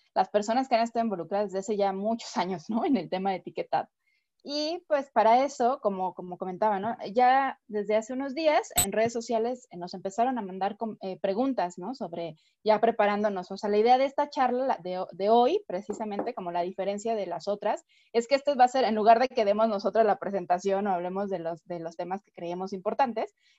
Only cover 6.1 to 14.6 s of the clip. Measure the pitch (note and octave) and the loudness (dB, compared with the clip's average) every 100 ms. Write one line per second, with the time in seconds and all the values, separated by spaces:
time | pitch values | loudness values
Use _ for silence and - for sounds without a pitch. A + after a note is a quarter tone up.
6.1 | F3 F3+ F3 F#3 F#3 G#3+ G3 G#3 A3+ F#3+ | -6 -12 -8 -8 -2 0 0 -4 -6 -4
7.1 | G3+ B3 C4 C4+ - _ G#3 G3 G#3+ A3 | 4 6 6 2 -4 _ -6 0 0 0
8.1 | C4 C#4 C4 D#4+ D#4 G#4+ - G3+ G3+ A#3 | -6 -6 0 2 2 0 -4 -2 0 0
9.1 | A#3 A#3 A3+ A3+ B3+ _ F3+ F3 F#3 F#3 | -2 -2 -2 -2 -4 _ -14 -12 -10 -8
10.1 | - A#3+ B3 G3 F#3+ F#3+ G#3 A3+ G3+ F#3+ | -2 -2 -2 -6 -4 -6 -4 -8 -8 -10
11.1 | F3+ G3 G3 C4+ A#3+ F3+ F3+ F3+ C4+ F#3 | -4 -2 0 -2 0 -4 -6 -12 -10 -10
12.1 | E3+ E3+ D#3 _ _ G#3 G#3+ A3+ A3 G#3 | -8 -10 -12 _ _ 0 4 4 4 2
13.1 | G#3 G#3+ F#3+ F3+ F#3+ G#3 G#3 A3+ B3+ C4+ | 2 0 -2 -8 -6 0 2 6 6 4
14.1 | C4+ C#4+ - B3+ B3 | 0 -4 0 0 0